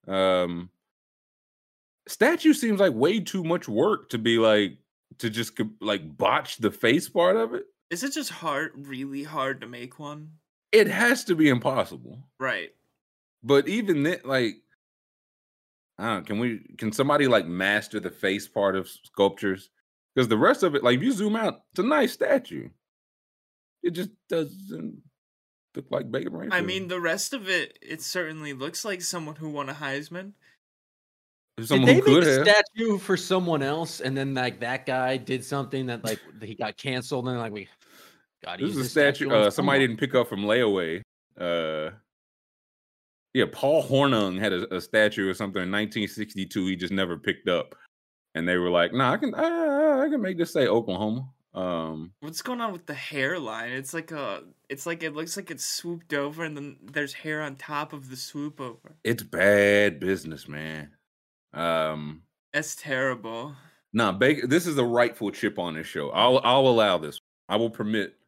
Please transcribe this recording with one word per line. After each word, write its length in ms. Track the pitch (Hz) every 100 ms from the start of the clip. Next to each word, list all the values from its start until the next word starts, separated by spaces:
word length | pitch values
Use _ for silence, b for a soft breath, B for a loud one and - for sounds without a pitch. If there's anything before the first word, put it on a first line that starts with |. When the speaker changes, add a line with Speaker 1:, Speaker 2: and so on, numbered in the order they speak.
| -
Speaker 1:
Um, 600 | 95 95 92 90 87 90 _ _ _ _ _ _ _ _ _ _ _ _ _ -
statue 460 | - 240 330 311
seems 260 | - 233 196
like 140 | 196
way 260 | 113 147 220
too 240 | 175 190
much 240 | 165 175 -
work 420 | 107 180 208 -
to 80 | 120
be 200 | 113 113
like, 380 | 110 107 98 - _ _ _ -
to 100 | 120
just 260 | 110 113 -
co-, 140 | 110 107
like, 360 | 104 101 78 73
botch 400 | 98 135 - -
the 140 | 107
face 360 | - 117 147 -
part 260 | - 175 214
of 160 | -
it. 120 | - - _ _
Speaker 2:
Is 140 | 170
it 100 | 277
just 160 | 302 254
hard, 420 | - 160 139 156 139 139
really 360 | 131 139 139
hard 380 | 151 156 135 135
to 60 | 117
make 320 | 120 120 -
one? 320 | 147 151 156 - _ _ _
Speaker 1:
It 160 | 214 202
has 360 | 185 240 247 -
to 100 | 165
be 120 | 151
impossible. 720 | 120 147 131 90 71 62 131 - _
Speaker 2:
Right. 340 | 131 104 82 _ _ _ _ _ _ _
Speaker 1:
But 240 | 117 139 135
even 340 | 208 202 151
then, 160 | 147 180 127
like, 300 | 135 113 - _ _ _ _ _ _ _ _ _ _ _ _ _ -
I 40 | 110
don't 120 | 101
know, 60 | 76
can 120 | 104
we, 360 | 123 107 - -
can 140 | 110
somebody, 360 | 107 139 147 135
like, 180 | 113 82
master 520 | 90 95 104 - 107
the 100 | 92
face 360 | - 98 101 -
part 280 | - 101 95
of 100 | 92
s-, 140 | - -
sculptures? 640 | - 98 98 101 92 - _ _ _ _ -
'Cause 100 | 120
the 100 | 110
rest 260 | 175 277
of 100 | 180
it, 100 | 143
like, 140 | 123 127
if 60 |
you 80 | 226
zoom 240 | 214 208 226
out, 260 | 208 - _
it's 80 | -
a 40 |
nice 280 | 220 302 254
statue. 580 | - - 277 - 170 - _ _ _ _ _ _ _ _ _ _ _
It 80 | 349
just 180 | 170 180 _ _
doesn't 680 | 165 151 185 196 165 - - _ _ _ _ _ _ _ 135
look 100 | 135
like 180 | 139 123
Baker 240 | 135 - 165
Speaker 2:
I 100 | -
Speaker 1:
Mayfield. 180 | 180 180
Speaker 2:
mean, 220 | 190 185
the 120 | 185
rest 340 | 170 165 -
of 140 | 269 190
it, 300 | 180 139 _
it 180 | - 156
certainly 500 | - 185 160 156 147
looks 300 | 135 143 170
like 180 | 220 185
someone 320 | 170 180 151 151
who 120 | 156
won 200 | 147 135
a 60 | 147
Heisman. 580 | 143 135 151 175 196 - b b _ _ _ _ _ _ _ _ _ -
Speaker 1:
Someone 240 | 113 139 123
Speaker 3:
Did 80 | 135
they 40 |
Speaker 1:
who 20 | 143
could 180 | 147 160
Speaker 3:
make 0 |
a 100 | 131
Speaker 1:
have. 80 | 170
Speaker 3:
statue 500 | 208 208 220 226 202
for 180 | - 180
someone 460 | - 190 175 156
else, 400 | 139 156 160 -
and 160 | 131 135
then, 160 | 135
like, 260 | 131 127 95
that 240 | 120 131 135
guy 300 | 131 127 127
did 260 | 117 131 -
something 400 | 143 120 135 127
that, 180 | 120
like, 160 | 110 107 -
Speaker 1:
<laughs> 100 | 90
Speaker 3:
that 60 | 107
he 80 | 107
got 220 | 110 -
canceled, 500 | 143 127 127 135 123
and, 100 | 123
like, 160 | 113
we 140 | 104 92 _ b b b b b _
gotta 200 | - 90
Speaker 1:
This 60 | 156
Speaker 3:
use 60 | 139
Speaker 1:
is 20 |
a 60 |
Speaker 3:
this 80 | 127
Speaker 1:
statue, 340 | 156 143 139 139
Speaker 3:
statue 40 | 117
on 80 | 104
Speaker 1:
uh, 20 |
somebody 260 | - 139 139
Speaker 3:
someone? 0 | 131
Speaker 1:
didn't 100 | 107
pick 160 | 123 127
up 120 | 117
from 140 | 101
layaway. 600 | 104 117 113 98 82 87 - _ _ -
Uh, 520 | 87 85 80 78 78 107 _ _ _ _ _ _ _ _ _ _ _ _ _
yeah, 120 | 131 95
Paul 360 | - 135 156 135
Hornung 520 | 135 139 113 101 92
had 120 | 104
a, 220 | 92 107 92
a 60 |
statue 480 | - 110 107 107 95
or 40 | 92
something 260 | 101 95
in 80 | 90
nineteen 380 | 101 107 113 101
sixty-two 580 | - 104 98 92 107 92
he 100 | 92
just 180 | 90
never 240 | 98 90 82
picked 300 | 104 - -
up, 280 | 87 - - _ _ _ _ _
and 140 | 80 85
they 100 | 90
were 140 | 90
like, 220 | 87 85
"Nah, 180 | 123 127
I 40 | 147
can, 180 | 277 -
I, 720 | 320 339 320 277 311 269 294
I 40 |
can 120 | 285
make 160 | 190 175
this 120 | 165
say 140 | 165 127
Oklahoma." 600 | 113 110 92 107 120 135 _ _
Um, 600 | 95 90 85 80 80 82 _
Speaker 2:
What's 200 | 147 165
going 200 | - 247
on 100 | 226
with 140 | 175 -
the 60 | 139
hairline? 760 | - 151 135 175 123 110 117
It's 220 | 131 135
like 180 | 165 160
a, 320 | 156 127 92 - _ _
it's 160 | 139 175
like, 160 | 170
it 100 | 160 147
looks 200 | 170 196
like 120 | 180
it's 140 | 151 -
swooped 480 | - 175 170 _
over, 300 | 143 143 156
and 120 | 165 147
then 200 | 143 -
there's 300 | 104 147 139
hair 280 | - 156 151
on 120 | 151 135
top 360 | - 147 147
of 160 | 151 131
the 60 | 127
swoop 440 | - 143 147 143
over. 340 | 131 - - -
Speaker 1:
It's 200 | 110 113
bad 760 | - 85 98 104 101 101 104 76
business, 480 | 87 95 82 76 -
man. 440 | 76 78 78 73 _ _ _ _ _ _
Um, 720 | - 85 82 78 78 73 78 _ _ _
Speaker 2:
That's 220 | 147 151 -
terrible. 800 | 151 131 135 120 113 113 139 139 b b _
Speaker 1:
Nah, 180 | 113 107
Baker, 320 | 95 127 147 123
this 180 | 160 175
is 80 | 143
the 100 | 120
rightful 460 | 120 120 - 101
chip 260 | - 104 -
on 140 | 87 78
this 120 | 78
show. 220 | - 71
I'll, 280 | 90 120 127
I'll 240 | 113 131 135
allow 300 | 117 104 87
this. 200 | 76 - _ _ -
I 60 | 104
will 140 | 113
permit 440 | 110 107 110 95 _